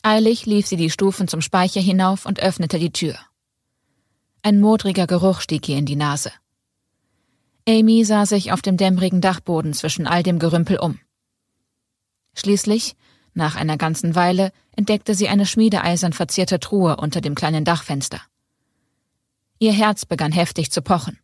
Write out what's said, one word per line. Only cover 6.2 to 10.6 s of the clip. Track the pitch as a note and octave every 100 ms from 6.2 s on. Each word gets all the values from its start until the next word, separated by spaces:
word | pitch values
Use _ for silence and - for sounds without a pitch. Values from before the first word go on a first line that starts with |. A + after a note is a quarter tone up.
| - - _ _ _ _ _ _ _ _ _ _ _ _ -
Amy | A3 A3 A3+
sah | G#3+ G#3 G3+
sich | G3+ -
auf | F#3
dem | G3 F#3
dämmerigen | F#3+ F#3 F#3 F3+
Dachboden | F#3+ E3+ - E3 D#3
zwischen | D3 D#3 - E3
all | F3
dem | F3 E3+
Gerümpel | E3 E3+